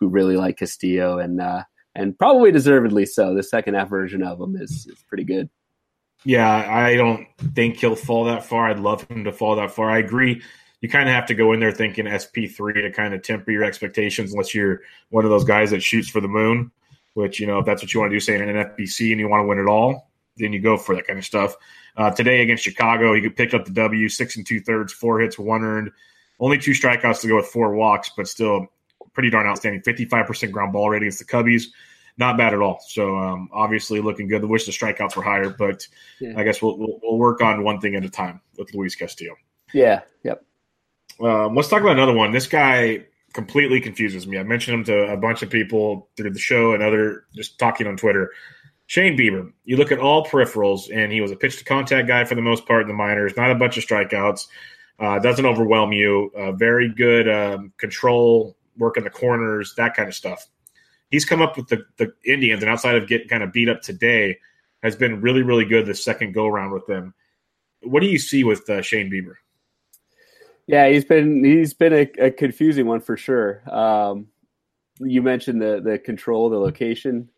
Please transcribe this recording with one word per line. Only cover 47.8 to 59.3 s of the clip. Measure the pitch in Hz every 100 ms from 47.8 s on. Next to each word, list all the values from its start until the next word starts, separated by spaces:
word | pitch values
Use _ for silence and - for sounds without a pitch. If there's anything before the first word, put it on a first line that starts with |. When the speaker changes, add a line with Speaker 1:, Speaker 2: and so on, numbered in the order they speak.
| 104
Speaker 2:
on | 98
Twitter. | 110 98 92 - - - _ _ _
Shane | 175 190 135
Bieber, | 113 95 90 _
you | - 127
look | 143
at | 131
all | 135 156
peripherals, | 156 139 120 107 101 98 -
and | 110 107
he | 110
was | 101
a | 95
pitch-to-contact | 135 - - 139 127 135 120
guy | 123
for | 120
the | 120
most | 117 113 -
part | 117
in | 107
the |
minors. | 104 104 104 101 98
Not | 127
a |
bunch | 120 123 117
of |
strikeouts. | - 107 98 104 101 98 - - - - _ _
Uh, | 104 101
doesn't | 120 123 135
overwhelm | 113 110 110 104
you. | 104 104 101 101 104
Uh, | 98
very | 95 113 120 120
good, | 110 120 117 110
um, | 104 101 98 98 -
control, | 104 - 123 120 120 117 107 - _ -
work | 117 117
in |
the | 101
corners, | - 123